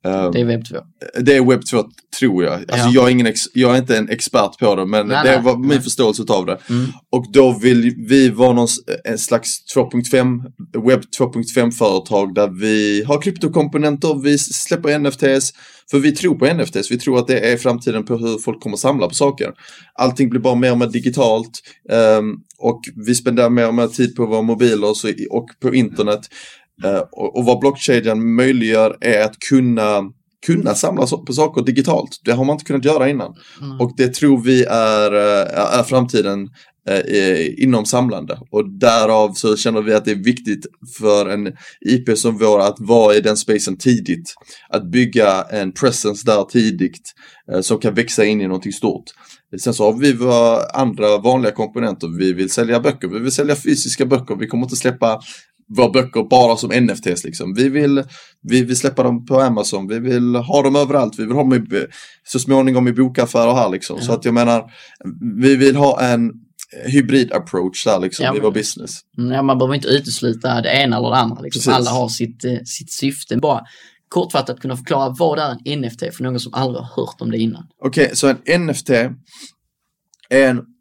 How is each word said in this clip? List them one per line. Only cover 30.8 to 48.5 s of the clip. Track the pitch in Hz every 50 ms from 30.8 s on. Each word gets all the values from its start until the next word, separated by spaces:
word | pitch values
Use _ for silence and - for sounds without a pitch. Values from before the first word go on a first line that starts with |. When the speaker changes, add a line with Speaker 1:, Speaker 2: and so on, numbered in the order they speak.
| - 170 190 156 131
Speaker 1:
so-, | 123 - - -
på | - 123
saker | 139 156 151 - 139
digitalt. | 120 135 117 135 135 175 160 - - - - - _
Det | -
har | 120 123 131
man | 139 151
inte | 151 -
kunnat | - 139 139 123
göra | 143 156 139 127 135
innan. | 147 127 95 - - - - - - -
Speaker 2:
Mm. | 143 139 135 131
Speaker 1:
Och | 123 123 -
det | - 127 123 127
tror | - 151 143 135 123 113
vi | 123 131 127 123
är, | - 107 117 113 110 107 107 104 104 101
eh, | 104 104 104 101 98 98 - - 87 104 - - 127
är | 117
framtiden, | - 131 127 123 123 - 113 101 98 101 101 101 98 _ - - _ _ _ _ -
eh, | 98 95
i-, | 90 - 101 101 95 95 90 80 82 71 - - 123
inom | 131 123 113 107
samlande. | - - 123 127 120 104 90 90 - - - - _
Och | - 104 107 98
därav | 98 98 127 120 113 113 110 107 110 110 107 101 95
så | - - 110 107
känner | 104 - 120 110 107
vi | 107 110 107
att | 107 -
det | 110
är | 107 98 95
viktigt | 120 123 123 - 110 104 104 - - _ _ - 123 - -
för | 107 107 104 104 101 95
en | 101 101 101 110 - - - - - _
I | - 98 123
P | 123 123 120 110
som | 107 - 117 110
vår | 101 110 107 104 101
att | 98 101 101 -
vara | 107 98 120 117 110 104 104
i | 107
den | 95 110 107
spacen | 107 - - 107 104 - 101 95
tidigt. | - - 127 123 110 92 87 87 85 85 - - _ _ - - - _ _
Att | - - 95 87
bygga | 85 127 127 110 98 117 107 101 95 95 92
en | - 110 107 98 95
presence | 92 - 139 127 117 - - 104 104 101 -
där | 120 107 104 98
tidigt, | - - 123 110 110 98 87 - - - - _ - _ _ - - _ _ _ -
eh, | - 92
som | 95 - 113 107
kan | - 110 98
växa | 117 117 - - - 107
in | 104 107 104
i | 98
någonting | 92